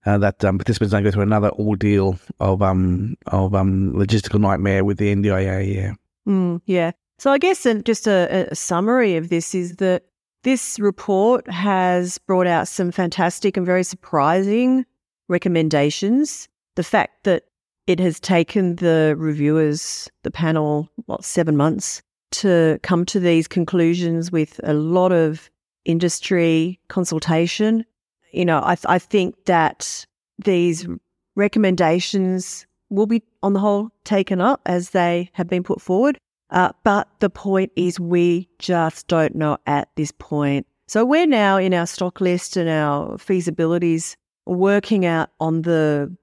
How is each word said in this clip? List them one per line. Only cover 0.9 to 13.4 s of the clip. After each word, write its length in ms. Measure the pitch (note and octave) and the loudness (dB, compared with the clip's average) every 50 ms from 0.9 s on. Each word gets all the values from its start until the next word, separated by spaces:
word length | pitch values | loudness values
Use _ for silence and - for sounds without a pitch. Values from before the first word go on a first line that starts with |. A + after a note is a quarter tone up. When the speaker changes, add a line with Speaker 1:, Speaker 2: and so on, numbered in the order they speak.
Speaker 1:
don't 120 | G2+ G2+ G2 | 0 2 2
go 80 | G#2 | 2
through 100 | F#2+ G#2 | 2 2
another 300 | G2+ G#2 G#2+ G#2+ G2+ G#2 | 2 2 2 2 2 0
ordeal 680 | - - G#2+ G#2 G#2+ F#2+ G#2+ G#2 G#2 G2 F#2+ G2 F2+ F2+ _ _ - _ | -2 -2 -2 -2 -2 0 2 2 2 4 2 0 -2 -4 _ _ -10 _
of, 220 | - G2 F#2+ F#2+ | 0 0 2 2
um, 540 | G#2 F#2+ F#2 F#2 F#2+ F#2 F2+ F2+ G2 A2+ C3+ _ _ | 2 2 2 2 2 2 0 0 -2 -6 -8 _ _
of, 260 | - - G2 F#2+ F#2+ G2 | -2 0 0 0 2 2
um, 380 | F#2+ F#2+ F#2+ F#2+ F#2+ G2 F#2 - | 2 2 2 2 2 0 0 0
logistical 460 | - G2+ G2 A2+ G#2+ - - - G#2 | 0 0 2 0 0 0 0 0 2
nightmare 440 | G#2 G2 G2 D#2 F#2+ G2+ G2 F#2+ F#2+ | 2 2 2 0 0 0 2 2 2
with 140 | G2+ G2+ | 0 0
the 140 | G2 G#2 G2+ | 0 0 0
N 100 | G2+ G2 | 0 2
D 80 | G2+ G#2 | 2 0
I 100 | F#2+ F#2 | 0 0
A, 220 | F#2+ F#2+ F#2+ F#2+ | 0 -2 -2 -2
yeah. 320 | G2 G2 G2+ F#2+ F#2+ G2 G2+ - _ _ _ _ _ | -4 -4 -4 -4 -4 -6 -8 -10 _ _ _ _ _
Speaker 2:
Mm, 340 | G3+ G3 F#3+ F#3 F3 E3+ E3+ _ | -2 0 0 0 -2 -4 -6 _
yeah. 260 | - F#3 F3+ E3 E3 F3 _ _ _ _ _ | -2 -2 0 0 -2 -4 _ _ _ _ _
So 120 | - C4+ | 0 0
I 60 | C#4 | 2
guess, 280 | C#4 D#4 F#4 F#4+ - - | 2 2 0 0 2 2
uh, 100 | B3 A3+ | 0 0
just 320 | G#3 - - A3 - - | 0 0 -2 -2 0 0
a, 400 | A3 G3+ F#3 F3 - - F#3+ F#3 - | 2 2 2 2 2 0 -2 -2 -2
a 40 | - | -6
summary 600 | - - - F3+ E3+ G3 A3 B3 B3+ A#3+ G#3 F3+ | -10 -6 -4 -2 0 0 2 2 2 2 2 0
of 140 | D#3+ D#3+ E3+ | -2 -2 -2
this 260 | F3 E3 E3 - - | -4 -4 -4 -4 -6
is 200 | F#3 F3 F3 F3 | -6 -6 -6 -6
that 280 | - G3 F#3 F3+ F3+ _ _ _ _ _ _ _ _ - | -2 0 0 0 -2 _ _ _ _ _ _ _ _ -2
this 360 | B3 C4+ A#3+ - - - - | 0 0 0 -2 -8 -6 -2
report 680 | G#3 G3+ F#3+ - - - G3 F#3+ G3+ A3+ B3 - - - | -2 -2 -2 -2 -4 -2 0 2 4 2 2 0 -2 -6
has 680 | F#3 F3 F#3+ G#3 G3 F#3 F#3 F3+ F3+ F3+ F3+ F3+ - | -6 -4 -2 0 0 2 2 2 2 0 0 -4 -8
brought 300 | - _ - F#3+ F3+ F3+ | -12 _ 0 0 2 2
out 200 | F3+ E3+ D#3+ - | 2 2 0 -2
some 240 | - - - F#3 F3 | -4 -4 -4 -4 -2
fantastic 640 | F3 - F#3 E3+ - - F3+ F3 - - | -2 -2 -4 -2 0 0 -2 -2 -2 -2